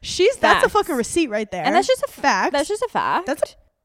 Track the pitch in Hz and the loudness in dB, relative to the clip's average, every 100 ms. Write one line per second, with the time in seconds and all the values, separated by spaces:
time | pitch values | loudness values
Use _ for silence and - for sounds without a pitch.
0 | - - 381 539 - - 466 415 392 269 | -10 2 2 4 4 4 4 2 0 -4
1 | 220 349 302 214 214 180 156 330 - 523 | -2 -2 -2 -2 -6 -4 0 0 2 -2
2 | 554 - 285 196 220 285 302 415 480 - | -2 -2 0 0 0 -2 -2 -4 -4 -2
3 | - - 359 285 - - _ _ | -2 -2 -2 -4 -4 -6 _ _